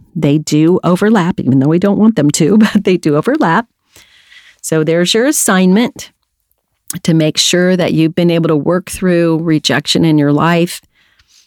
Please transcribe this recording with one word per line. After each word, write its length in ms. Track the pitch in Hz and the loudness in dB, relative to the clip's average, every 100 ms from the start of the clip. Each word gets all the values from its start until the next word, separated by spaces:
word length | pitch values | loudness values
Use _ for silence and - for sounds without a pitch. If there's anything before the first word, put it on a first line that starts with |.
| _ - | _ -4
they 220 | 151 151 | 0 0
do 420 | 151 151 160 180 | 0 0 2 2
overlap, 560 | 156 180 208 226 170 - | 0 0 2 0 0 -4
even 220 | - 135 | 0 0
though 80 | 135 | 2
we 100 | 165 | 0
don't 200 | 196 196 | 0 2
want 180 | 214 220 | 2 2
them 140 | 147 | 0
to, 260 | - 151 214 | 0 2 2
<laughs> 140 | 214 | 2
but 120 | 214 | 0
they 120 | 196 175 | 0 -2
do 200 | 160 147 | 0 -2
overlap. 520 | 156 302 214 170 233 _ _ _ _ _ _ - - _ | 0 -2 0 0 -2 _ _ _ _ _ _ -20 -20 _
So 220 | - 160 | -4 -2
there's 300 | 156 165 180 | 0 0 0
your 120 | 220 254 | 0 0
assignment 840 | 311 - 185 185 190 240 - - _ _ _ _ _ _ _ _ - | -2 0 2 2 2 0 -6 -20 _ _ _ _ _ _ _ _ -8
to 100 | - | -2
make 240 | 160 156 - | 0 0 -2
sure 380 | - 175 180 185 | -2 0 0 0
that 160 | 170 | 0
you've 220 | 156 160 170 | 0 0 0
been 140 | 170 | 0
able 180 | 170 165 | 0 0
to 80 | 156 | -2
work 340 | 143 180 - | 0 -4 -6
through 480 | - 185 175 170 160 | -6 -2 0 0 -2
rejection 680 | 170 156 - 123 - - | 0 -2 -2 -4 -2 0
in 140 | 165 151 | 2 2
your 140 | 143 | 2
life. 500 | 147 156 170 175 - - _ _ _ _ _ | 2 2 0 -2 -6 -18 _ _ _ _ _